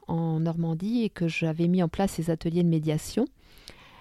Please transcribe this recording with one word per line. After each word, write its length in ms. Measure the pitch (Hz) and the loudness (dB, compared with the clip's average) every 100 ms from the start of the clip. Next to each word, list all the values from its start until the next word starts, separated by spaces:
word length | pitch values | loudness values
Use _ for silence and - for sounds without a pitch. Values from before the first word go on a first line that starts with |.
| - | -2
en 320 | 165 165 156 | -2 0 0
Normandie 640 | 165 165 165 165 202 240 | 0 0 -2 -2 -2 0
et 60 | 214 | 0
que 180 | - 165 | 0 -2
j'avais 400 | - 165 160 170 | 0 -2 0 2
mis 160 | 185 | 2
en 60 | 165 | 2
place 220 | - 196 | 0 0
ces 180 | - 165 | 0 -2
ateliers 340 | 160 170 170 | -2 0 2
de 60 | 170 | 4
médiation, 560 | 160 156 156 - - 269 _ - - - - - - | 2 2 -2 -2 -2 -2 _ -20 -20 -20 -20 -20 -20